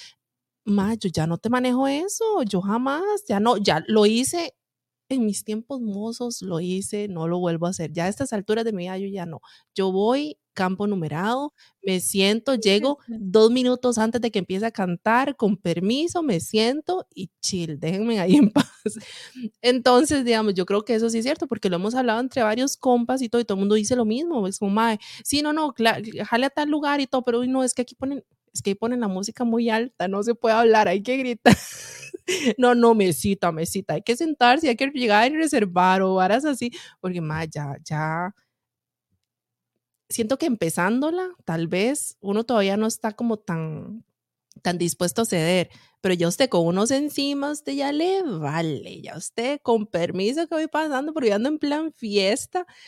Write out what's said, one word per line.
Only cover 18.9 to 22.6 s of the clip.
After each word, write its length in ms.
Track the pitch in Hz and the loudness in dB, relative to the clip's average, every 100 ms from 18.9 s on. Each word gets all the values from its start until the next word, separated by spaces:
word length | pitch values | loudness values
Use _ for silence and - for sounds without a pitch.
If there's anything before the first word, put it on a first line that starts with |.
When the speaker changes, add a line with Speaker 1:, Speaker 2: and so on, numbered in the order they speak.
| 214 - - - 262 226 _ | -8 -16 -18 -18 -12 -12 _
Speaker 1:
Entonces, 640 | 240 254 247 247 311 285 | 2 4 6 6 6 2
digamos, 300 | 240 220 214 | 2 2 2
yo 120 | 185 180 | 0 0
creo 180 | 208 | 0
que 100 | 214 | 0
eso 160 | 220 226 | 0 0
sí 80 | 226 | 0
es 60 | |
cierto, 220 | 240 311 294 | -2 -2 -4
porque 220 | 214 190 | -2 -2
lo 60 | 175 | -2
hemos 180 | 202 | -2
hablado 260 | 254 247 214 | 0 0 0
entre 220 | 262 262 | -2 0
varios 340 | 214 226 | 0 2